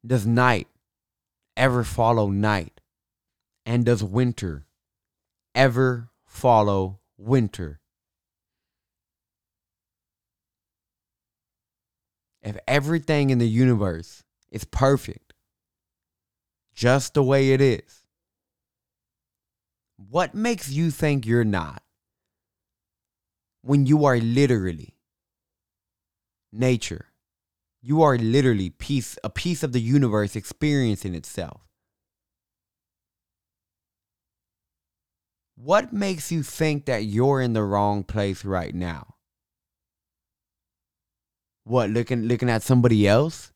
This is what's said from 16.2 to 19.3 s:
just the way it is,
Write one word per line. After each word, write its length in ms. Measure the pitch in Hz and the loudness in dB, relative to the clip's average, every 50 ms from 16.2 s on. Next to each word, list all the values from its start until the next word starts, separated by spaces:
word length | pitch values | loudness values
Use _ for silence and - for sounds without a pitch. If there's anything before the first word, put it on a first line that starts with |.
| _ _ _ _ _ _ _ _ _ _ _ | _ _ _ _ _ _ _ _ _ _ _
just 420 | - 117 123 127 139 127 - _ | -2 2 2 2 2 0 -2 _
the 80 | 147 139 | 0 2
way 260 | 127 139 139 135 135 | 2 4 2 4 4
it 100 | 135 131 | 4 4
is, 440 | 139 135 117 90 - _ _ _ _ _ _ _ _ _ _ _ _ _ _ _ _ _ _ _ _ _ _ _ _ _ _ _ _ _ | 4 4 2 0 -6 _ _ _ _ _ _ _ _ _ _ _ _ _ _ _ _ _ _ _ _ _ _ _ _ _ _ _ _ _